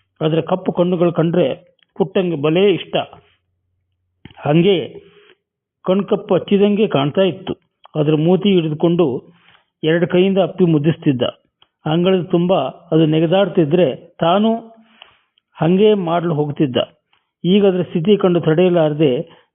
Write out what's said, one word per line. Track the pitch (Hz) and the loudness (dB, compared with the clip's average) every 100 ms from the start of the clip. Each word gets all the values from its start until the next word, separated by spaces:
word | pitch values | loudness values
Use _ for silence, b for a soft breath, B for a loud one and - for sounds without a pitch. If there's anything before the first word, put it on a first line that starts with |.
| b - | b -6
ಅದರ | 160 160 | -4 -2
ಕಪ್ಪು | 156 185 180 | -2 -4 -2
ಕಣ್ಣುಗಳು | 185 180 180 175 | -2 -2 0 0
ಕಂಡ್ರೆ | 170 165 170 139 - _ _ _ - | 0 0 0 -2 -4 _ _ _ -6
ಪುಟ್ಟಂಗೆ | 190 196 185 160 | -4 -2 -4 -2
ಬಲೇ | 147 165 202 | -2 0 0
ಇಷ್ಟ. | 170 - 165 - - _ _ _ _ _ _ _ _ _ _ - - | 0 -4 -8 -8 -12 _ _ _ _ _ _ _ _ _ _ -20 -10
ಹಂಗೆ | 139 156 175 185 113 - b b b b _ _ _ _ | -2 2 2 0 -4 -12 b b b b _ _ _ _
ಕಣ್ಕಪ್ಪು | - 190 196 202 - 185 | -4 -2 -2 -4 -2 -4
ಹಚ್ಚಿದಂಗೆ | - 202 202 202 214 | 0 2 2 2 0
ಕಾಣ್ತಾ | 139 143 165 | 0 -2 0
ಇತ್ತು. | 190 147 - - _ _ - 156 | -2 -2 -10 -12 _ _ -10 -4
ಅದ್ರ | 151 156 | 0 0
ಮೂತಿ | 156 185 202 | 2 2 2
ಹಿಡಿದುಕೊಂಡು | 185 160 151 170 170 165 123 - b b b b _ | 0 0 -2 0 0 0 -2 -10 b b b b _
ಎರಡು | 156 170 165 | -2 0 0
ಕೈಯಿಂದ | 180 190 190 | 2 2 2
ಅಪ್ಪಿ | 170 - 185 | -2 0 2
ಮುದ್ದಿಸ್ತಿದ್ದ. | 156 147 160 - 127 - - _ _ _ _ - | 2 0 0 0 -2 -4 -8 _ _ _ _ -4
ಅಂಗಳದ | 160 180 190 | -2 0 0
ತುಂಬ | 160 175 175 185 131 | 0 -2 0 0 -2
ಅದು | - - 160 160 | -8 -2 0 2
ನೆಗೆದಾಡ್ತಿದ್ರೆ | 156 165 190 196 170 151 175 160 117 | 2 0 0 0 0 0 2 0 -2
ತಾನು | - - 165 190 220 226 226 - b b b b b _ _ | -12 -4 0 2 0 -2 -8 -20 b b b b b _ _
ಹಂಗೆ | - 160 185 214 | -4 0 4 4
ಮಾಡ್ಲು | 208 170 170 170 | 2 0 -2 -2
ಹೋಗ್ತಿದ್ದ. | 151 151 143 147 123 - _ _ _ _ _ 170 | -2 -4 -2 -2 0 -4 _ _ _ _ _ 0
ಈಗ | 202 196 | 2 2
ಅದ್ರ | 180 | 0
ಸ್ಥಿತಿ | 175 180 160 202 | -2 -2 2 2
ಕಂಡು | 190 170 | 2 0
ತಡೆಯಲಾರದೆ | 156 156 180 175 156 151 156 123 165 b b | 2 2 2 2 0 2 0 0 -6 b b